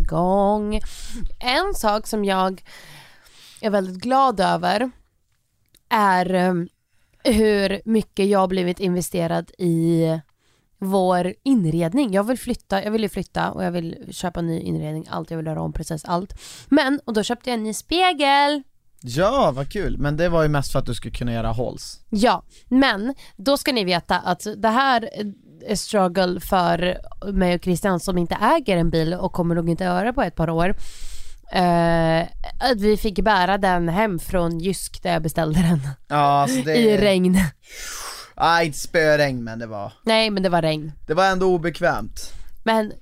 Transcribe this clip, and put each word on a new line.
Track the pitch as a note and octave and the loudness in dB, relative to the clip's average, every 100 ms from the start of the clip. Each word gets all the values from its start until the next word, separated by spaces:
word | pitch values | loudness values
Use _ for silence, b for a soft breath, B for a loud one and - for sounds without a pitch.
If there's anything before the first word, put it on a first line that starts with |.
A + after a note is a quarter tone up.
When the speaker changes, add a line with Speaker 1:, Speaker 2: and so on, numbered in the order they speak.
| E3 | 0
Speaker 1:
gång. | D#3+ F3+ G3 G3 G#3+ G#3 G#3+ B B B A#3 B - | 2 2 2 2 2 0 -2 B B B -4 B -4
En | B3 C#4 F#4+ | -2 0 0
sak | - A3 G#3 - | 0 0 0 -2
som | G#3+ | -2
jag | G3 F#3+ F#3 F#3 - B B B B B B B B B | 0 2 0 -2 -14 B B B B B B B B B
är | A3 | 0
väldigt | G3+ F#3 F#3 | 0 0 -4
glad | A#3 C4 C4+ G3 | 0 2 4 2
över | F3+ E3+ F3 F#3+ B3+ - _ _ _ _ _ _ _ _ - | 0 2 0 0 -2 -6 _ _ _ _ _ _ _ _ -2
är, | A3 G3+ F3+ F3+ | 2 4 4 2
ehm, | F#3 F3+ F3+ F3 _ _ _ _ _ | 2 2 0 -4 _ _ _ _ _
hur | - G#3+ A3 G#3 G3 G3+ | 2 4 4 4 2 -2
mycket | - A3 - - G3 | 0 0 0 0 2
jag | G3+ | 4
har | F#3 | 2
blivit | F#3+ F3+ F3+ | 0 -2 -2
investerad | F#3+ F3+ E3 F3+ E3 E3+ E3+ - | -2 -2 -2 -2 -2 -2 -6 -4
i | F3 E3 E3 E3 E3 D#3+ - _ _ _ _ - | 0 2 2 2 2 -2 -6 _ _ _ _ -10
vår | F#3+ G3 F#3 F3+ F3+ - | -2 0 2 2 0 -4
inredning. | C4+ B3+ E3 E3 E3 A#3 C4 | 0 2 2 0 0 0 0
Jag | F#3+ | 0
vill | G#3 B3+ | 0 -2
flytta, | - A#3 - G3 | -4 -6 -4 -4
jag | G#3 | -2
vill | A3 | -2
ju | G#3 | -2
flytta | - E3+ E3+ F3 | -4 -6 -4 -4
och | - | -4
jag | F#3 | -4
vill | F3 E3 - - | -4 -6 -10 -14
köpa | - F#3 F3 | -8 -6 -4
ny | E3+ E3 | -4 -4
inredning, | F3+ D#3+ D3+ D#3 - | -4 -6 -6 -8 -8
allt, | F3 D#3 | -10 -8
jag | E3 | -8
vill | D#3+ | -6
göra | D#3 | -6
om | E3 | -6
precis | D3+ D#3+ D#3+ | -8 -8 -10
allt. | - F3 G3 - B B B | -6 -6 -6 -14 B B B
Men, | C#4+ C4+ C#4+ | 2 2 -2
och | - | -2
då | A3 | -2
köpte | G#3 A#3+ - | -2 -4 -6
jag | |
en | A#3+ | -6
ny | G#3+ | -4
spegel. | G#3 - E4 F#4 D4+ C#4+ C#4 C#4+ D4 - _ _ - | -8 -4 0 2 2 2 4 2 0 -6 _ _ -16
Speaker 2:
Ja, | B2+ B2 G3 C4+ F#3 | -6 0 2 2 2
vad | C3 C#3+ | 0 -4
kul. | G#3 D3+ - | -4 -4 -2
Men | D3 D3+ | -2 0
det | F3 | 2
var | E3 | 2
ju | D#3 | 2
mest | D3 C3+ | 0 0
för | C3+ | -2
att | - | -2
du | |
skulle | A#2+ - | -4 -6
kunna | - A#2+ | -6 -4
göra | A#2 A2+ | -2 -2
hauls. | A2+ A#2+ - - - - | -2 -4 -8 -14 -18 -6
Speaker 1:
Ja, | G#3+ A#3 F#3 - b b | 2 2 2 -4 b b
men | B3+ C4+ G3+ A3+ C#4 B B | 2 4 2 -4 -8 B B
då | G3 C#4 | 0 0
ska | - | 0
ni | B3 | 0
veta | F3+ F3 - F3+ | 0 0 0 -2
att | F#3 F3 G#3+ G#3+ | -2 -4 -6 -2
det | A3 | 0
här | A3+ C4+ A#3+ G#3+ - G#3 G3 - D#3 - | 2 2 2 -2 -8 -10 -12 -20 -12 -6
är | G3+ | -6
struggle | - G#3+ F#3 F3+ F3+ F3+ | 0 2 2 2 0 -2
för | - F#3+ E3+ E3+ F3+ F3+ - - G3+ | -2 0 2 2 0 -4 -8 -12 -4
mig | G3 F3+ | 2 2
och | F3 | 2
Christian | F#3 E3+ G3 F3 | 0 0 0 0
som | - F#3 | 0 0
inte | E3+ E3 | 0 0
äger | G#3+ E4 B3 F3 | 2 2 2 2
en | E3 | 2
bil | E3 D#3+ | 2 0
och | F3+ F3+ | -2 -4
kommer | - E3+ | -2 0
nog | E3+ E3 | 0 0
inte | E3 | 0
göra | F#3 F3+ A3 | 0 0 0
på | B3+ | 0
ett | F#3+ - | -2 0
par | E3 | 0
år. | E3 F3 G#3 B B B B B B - | 2 2 0 B B B B B B -6
Eh, | F#3+ F3 E3+ E3+ E3 E3 D#3+ E3+ - - - | 0 2 4 4 2 2 2 -2 -6 -8 -2
att | B3+ A#3 | 0 2
vi | G#3 G#3 | 2 2
fick | A3+ F#3+ | 0 0
bära | G3+ G3+ F3+ G3 | 2 4 2 2
den | G3 F3+ E3 | 2 2 0
hem | F3 A3 E3+ | 0 0 -2
från | - F#3 E3+ E3 | -2 -2 0 -2
Jysk | F3+ F3+ - - | -4 -4 -6 -8
där | F3+ | -4
jag | E3+ | -2
beställde | D#3+ E3+ D#3+ D#3 | -2 -2 0 2
den. | E3+ E3 C3+ C#3 - | 2 2 -2 -10 -4
Speaker 2:
Ja, | D3 | 2
alltså | C#3+ C#3+ C#3+ C4 | 4 4 2 0
det | D#3 D#3 | 0 4
Speaker 1:
I | A3+ G#3 | 4 6
regn. | G#3 F#3+ F3+ F#3 E3+ - B B B B B B B | 4 4 4 4 2 -4 B B B B B B B
Speaker 2:
Ah, | B D#3 E3+ | B 2 2
inte | E3+ C3+ | 2 -4
spöregn, | - E3+ D#3 D3+ C#3+ B2+ | -4 2 4 4 2 -2
men | A2+ A2+ | -8 -10
det | A#2 | -10
var | G#2+ G#2 - | -8 -10 -6
Speaker 1:
Nej, | - A3 A3 | 0 2 2
men | G3+ | 0
det | F#3 | 0
var | E3+ | 2
regn. | D#3+ D#3 D3+ - - | 0 -2 -6 -10 -4
Speaker 2:
det | |
var | D#3 F#3+ | 2 2
ändå | F#3+ F#3+ | 4 2
obekvämt. | F3+ E3 - F3 B2 A2 - - b b - | 2 0 0 0 0 -4 -10 -10 b b -6
Speaker 1:
Men | A3+ A3 G#3+ - | 0 0 0 -6